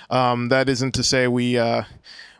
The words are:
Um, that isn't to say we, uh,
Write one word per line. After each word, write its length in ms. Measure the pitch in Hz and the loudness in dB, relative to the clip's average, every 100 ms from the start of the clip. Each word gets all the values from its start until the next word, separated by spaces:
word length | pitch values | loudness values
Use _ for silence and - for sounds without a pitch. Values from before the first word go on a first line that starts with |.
| - | -4
Um, 380 | 127 123 120 120 | 0 2 0 2
that 200 | 131 131 | 2 2
isn't 240 | 123 131 | 0 -2
to 100 | 131 | -2
say 260 | 120 131 123 | 0 0 2
we, 300 | 123 123 120 | 0 0 0
uh, 260 | 117 117 107 - - - - - | 0 -2 -4 -12 -20 -20 -20 -20